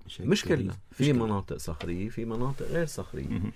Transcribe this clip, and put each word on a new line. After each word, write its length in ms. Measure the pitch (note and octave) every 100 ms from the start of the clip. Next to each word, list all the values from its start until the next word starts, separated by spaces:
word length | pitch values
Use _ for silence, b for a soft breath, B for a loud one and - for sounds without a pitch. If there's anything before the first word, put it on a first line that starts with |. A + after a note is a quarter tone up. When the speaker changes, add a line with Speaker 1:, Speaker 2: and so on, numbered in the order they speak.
| -
Speaker 1:
مش 160 | -
هيك 60 | G#2+
Speaker 2:
مش 180 | F3 -
كلها. 100 | E3
Speaker 1:
كريم؟ 160 | F#2+ F#2 -
Speaker 2:
في 120 | -
Speaker 1:
مش 60 | C#3+
كلها. 160 | B2+ A2+
Speaker 2:
مناطق 320 | G2+ - D2+
صخرية، 520 | - D#2+ E2 F2 G#2+
في 160 | - A2+
مناطق 400 | A2+ B2+ C3+ -
غير 200 | D#3 D#3+
صخرية. 420 | - - - C#2
Speaker 1:
مهم. 240 | - G2+